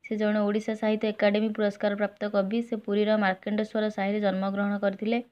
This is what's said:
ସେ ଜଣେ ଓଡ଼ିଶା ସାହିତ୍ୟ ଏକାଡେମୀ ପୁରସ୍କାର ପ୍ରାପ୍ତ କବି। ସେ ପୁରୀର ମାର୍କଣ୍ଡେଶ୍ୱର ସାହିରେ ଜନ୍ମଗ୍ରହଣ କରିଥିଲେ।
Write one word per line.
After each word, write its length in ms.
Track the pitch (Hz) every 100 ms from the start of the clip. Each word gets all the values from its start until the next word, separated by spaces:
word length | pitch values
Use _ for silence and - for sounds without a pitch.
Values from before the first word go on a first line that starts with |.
ସେ 120 | - 214
ଜଣେ 240 | 214 214
ଓଡ଼ିଶା 340 | 208 208 214
ସାହିତ୍ୟ 340 | 214 214 214 214
ଏକାଡେମୀ 400 | 208 208 208 220
ପୁରସ୍କାର 480 | 214 208 202 208 202
ପ୍ରାପ୍ତ 320 | 208 - 208
କବି। 320 | 202 196 226
ସେ 140 | 233 214
ପୁରୀର 400 | 208 202 208 214
ମାର୍କଣ୍ଡେଶ୍ୱର 720 | 196 190 - 214 214 220 214
ସାହିରେ 300 | 214 196 208
ଜନ୍ମଗ୍ରହଣ 560 | 202 190 196 196 202 202
କରିଥିଲେ। 420 | 202 196 214 233 240